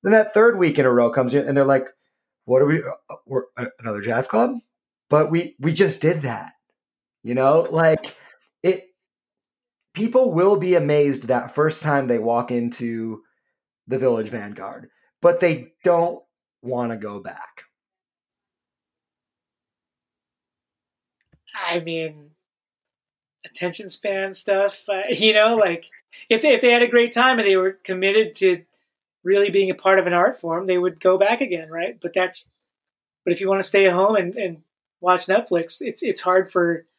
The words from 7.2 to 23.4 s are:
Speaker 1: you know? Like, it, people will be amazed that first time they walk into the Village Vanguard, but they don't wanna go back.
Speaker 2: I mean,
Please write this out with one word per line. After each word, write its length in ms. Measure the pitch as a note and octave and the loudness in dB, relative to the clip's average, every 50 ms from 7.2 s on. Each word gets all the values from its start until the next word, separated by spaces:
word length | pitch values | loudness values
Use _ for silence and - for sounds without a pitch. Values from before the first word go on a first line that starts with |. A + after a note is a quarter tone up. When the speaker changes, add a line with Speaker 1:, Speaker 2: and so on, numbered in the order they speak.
| _ | _
Speaker 1:
you 100 | A2+ B2 | -4 -2
know? 340 | C3 C3 C3+ D3+ E3 E3+ - | 2 4 4 4 4 2 2
Like, 460 | D#3+ D#3+ E3 D#3+ D#3 D3+ - - - _ _ _ _ _ _ _ _ _ - | 0 2 4 4 2 2 -2 -14 -18 _ _ _ _ _ _ _ _ _ -2
it, 220 | F3+ F#3 F#3 - _ _ _ _ _ _ _ _ _ _ _ _ _ _ _ _ _ _ _ _ _ _ | -2 -2 -2 -6 _ _ _ _ _ _ _ _ _ _ _ _ _ _ _ _ _ _ _ _ _ _
people 380 | F3 G#3+ A#3 A#3+ B3+ C4 A#3 | -6 -6 0 2 2 2 4
will 260 | E3 E3 F3+ G3 G#3 | 2 4 4 4 4
be 180 | F3 F3 F3+ F3+ | 2 2 2 2
amazed 520 | E3+ D3+ D3 D3 D3 D3 C#3+ C3+ - - | 2 2 2 2 4 4 2 0 -2 -2
that 280 | A2+ C3 A#2+ A#2 - - | -2 -2 -2 -2 -4 -2
first 260 | - D3+ D#3 D#3 - | 0 0 0 0 -2
time 260 | - D3+ C#3+ C#3 C3 | -2 0 0 0 2
they 120 | B2 A#2+ A2+ | 0 -2 0
walk 320 | G#2+ A#2 A#2 A#2 B2 - | 0 0 -2 -2 -2 -2
into 720 | B2+ A#2+ A#2 A#2+ A#2 - A#2+ A#2 A#2 A2+ A2+ A2+ A2 G#2+ _ _ _ _ _ _ _ _ _ _ _ _ _ | -4 -4 -4 -4 -6 -6 -8 -6 -6 -6 -8 -8 -10 -12 _ _ _ _ _ _ _ _ _ _ _ _ _
the 120 | - - - | -6 -4 0
Village 300 | B2+ B2+ A#2 A2 G#2+ G#2+ | 0 0 0 0 -4 -6
Vanguard, 600 | A#2+ A2 G2+ G#2 G#2 - F#2+ G2 A2+ B2 - _ _ _ _ _ _ _ | -8 -12 -12 -12 -14 -14 -14 -14 -14 -16 -20 _ _ _ _ _ _ _
but 180 | - F3 F3 F3 | 2 2 2 4
they 340 | F#3 E3+ D#3+ C#3+ - - _ _ - | 0 0 0 -2 -6 -18 _ _ 0
don't 380 | F3+ F3 E3+ E3+ F3 F3 - _ _ _ _ _ _ _ _ | 2 2 2 2 -2 -4 -10 _ _ _ _ _ _ _ _
wanna 360 | - A#2+ B2+ B2 B2 A#2 A2+ | -10 -8 -6 -4 -4 -6 -6
go 220 | G#2+ G#2 G#2 G#2 G2+ | -8 -10 -12 -12 -12
back. 440 | F2+ F2+ - - - - _ - - _ _ _ _ _ _ _ _ _ _ _ _ _ _ _ _ _ _ _ _ _ _ _ _ _ _ _ _ _ _ _ _ _ _ _ _ _ _ _ _ _ _ _ _ _ _ _ _ _ _ _ _ _ _ _ _ _ _ _ _ _ _ _ _ _ _ _ _ _ _ _ _ _ _ _ _ - - G#3 F#3+ | -14 -16 -16 -16 -20 -20 _ -20 -20 _ _ _ _ _ _ _ _ _ _ _ _ _ _ _ _ _ _ _ _ _ _ _ _ _ _ _ _ _ _ _ _ _ _ _ _ _ _ _ _ _ _ _ _ _ _ _ _ _ _ _ _ _ _ _ _ _ _ _ _ _ _ _ _ _ _ _ _ _ _ _ _ _ _ _ _ -18 -14 -10 -8
Speaker 2:
I 120 | E3 E3+ F3 | -4 -6 -6
mean, 520 | D#3+ E3 E3 E3 D#3+ D#3 D3+ D3+ D3 D3+ _ _ _ _ _ _ _ _ _ _ _ _ _ _ _ _ _ _ _ _ _ _ | -6 -6 -8 -8 -8 -8 -12 -16 -20 _ _ _ _ _ _ _ _ _ _ _ _ _ _ _ _ _ _ _ _ _ _ _